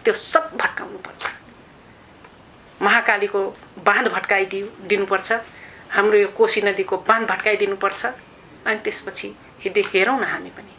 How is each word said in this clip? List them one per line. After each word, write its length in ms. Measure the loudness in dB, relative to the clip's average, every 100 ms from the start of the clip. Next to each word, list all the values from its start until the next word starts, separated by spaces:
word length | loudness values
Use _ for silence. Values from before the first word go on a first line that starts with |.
त्यो 100 | 2
सब 380 | 0 0 0 0 -6
भत्काउनुपर्छ। 720 | -6 -6 -12 -14 -16 -12 -12 -12 -20 -20 -20 -20 -20 -20 -20 -20 -20 -20 -20 -20 -20 0
महाकालीको 760 | 4 4 4 0 0 -2 -4 -6 -20 0
बाँध 240 | 2 4 2
भत्काइदिउ-, 760 | -2 0 0 0 -4 -10 -12
दिनुपर्छ, 520 | -2 0 2 -2 0 -4 -4 -20 -20 -20 -4
हाम्रो 280 | 2 4 6
यो 100 | 4
कोशी 340 | 4 2 4
नदीको 360 | 0 0 -2 -2
बाँध 300 | 2 2 2
भत्काइदिनुपर्छ। 760 | -2 0 0 0 0 -2 -2 -8 -8 -18 -20 -20 -8 -4
अनि 100 | -4
त्यसपछि 600 | -4 -6 -10 -10 -12 -14 -20 -8
हेदे-, 260 | -2 -2 0
हेरौँ 340 | 2 2 2
न 40 |
हामी 260 | -2 -4 -10
पनि 260 | -16 -20